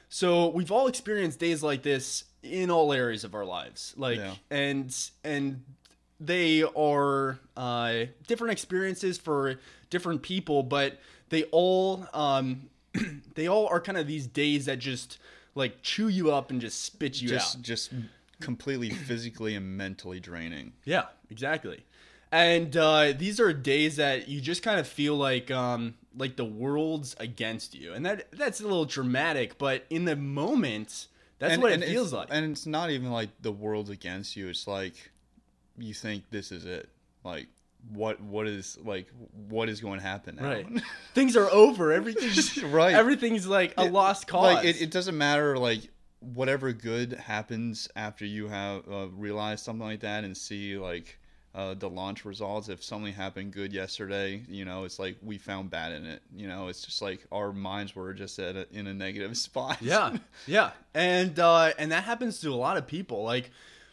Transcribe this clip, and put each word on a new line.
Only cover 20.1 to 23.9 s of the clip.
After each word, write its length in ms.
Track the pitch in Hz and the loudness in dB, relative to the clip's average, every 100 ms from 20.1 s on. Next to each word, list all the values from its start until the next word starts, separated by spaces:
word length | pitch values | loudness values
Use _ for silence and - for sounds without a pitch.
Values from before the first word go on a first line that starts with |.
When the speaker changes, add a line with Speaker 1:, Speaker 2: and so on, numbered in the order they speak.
| 92 | -12
Speaker 2:
draining. 540 | 87 87 82 78 62 - | -10 -10 -8 -10 -12 -12
Speaker 1:
Yeah, 220 | - 170 - - - | -2 -2 -2 -10 -18
exactly. 560 | 110 131 156 104 80 - _ - - - | -8 -4 -4 -6 -12 -16 _ -20 -20 0
And, 440 | 160 170 170 165 151 | 4 6 6 2 4
uh, 380 | 156 156 147 139 | 6 8 6 2
these 220 | 185 208 | -2 4
are 140 | 220 | 4
days 420 | 151 135 151 151 | 4 2 4 2